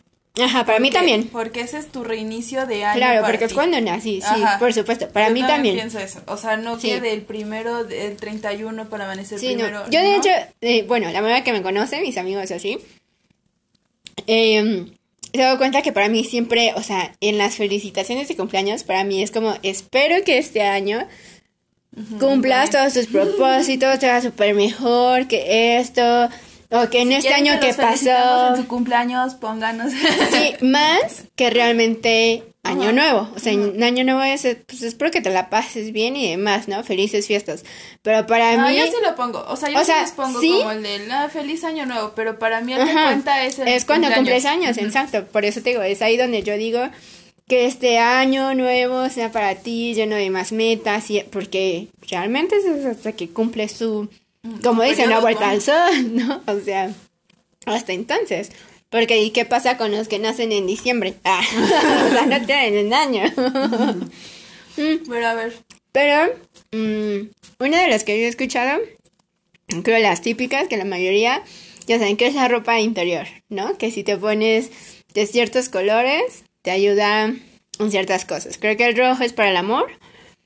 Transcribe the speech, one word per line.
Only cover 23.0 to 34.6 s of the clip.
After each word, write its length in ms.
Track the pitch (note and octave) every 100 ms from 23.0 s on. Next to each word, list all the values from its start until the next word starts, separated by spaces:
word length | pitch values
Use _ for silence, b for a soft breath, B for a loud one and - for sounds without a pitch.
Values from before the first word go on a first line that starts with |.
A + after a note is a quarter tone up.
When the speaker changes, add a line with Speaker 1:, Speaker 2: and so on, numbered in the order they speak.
| A3+
Speaker 1:
propósitos, 840 | C#4+ E4+ G#3 C4 C4 C#4 C4 C4 C4+
te 80 | C4
va 120 | A#3+
súper 340 | B3 - G#3
mejor, 720 | G3+ G#3 A3 B3 A#3+ B3 B3+ C4
que 520 | A3 D3 A3 A#3 A#3
esto, 500 | A#3+ - A#3+ A#3+ A#3+ B B B _
o 160 | A#3 A#3
que 120 | A#3+
en 60 | B3
Speaker 2:
Si 60 |
Speaker 1:
este 140 | C4+ C4+
Speaker 2:
quieren 160 | C#4+ C#4+
Speaker 1:
año 60 |
Speaker 2:
que 60 | D4
Speaker 1:
que 60 | B3+
Speaker 2:
los 80 | B3+
felicitemos 420 | A3+ C4 C4+ B3
Speaker 1:
pasó". 300 | B3 B3 B3
Speaker 2:
en 80 | B3
su 60 | B3+
cumpleaños, 640 | A#3+ A#3+ A#3+ B3 B3+ B3+
pónganos. 580 | B3+ A3 A3 A3 A3+ B3+
<laughs> 380 | C4 D#4+ D#4+ F#4+
Speaker 1:
Sí, 240 | D4+ D4+ -
más 600 | B3+ C#4+ D4+ F4+ D#5 - -
que 160 | - B3
realmente 920 | A#3 A#3+ A#3 A3+ A3+ A3+ A3+ A3+ A3+ - _
año 200 | F#3 F#3
Speaker 2:
Ajá. 100 | G3+
Speaker 1:
nuevo. 360 | B3 D#4 A3 A3
O 40 | G#3
sea, 120 | A3+
Speaker 2:
Ujú. 180 | G3+ G3+
Speaker 1:
en 80 | G3
año 220 | A#3+ B3
nuevo 180 | C4 C4
es, 200 | C4+ C#4 B3+ A#3+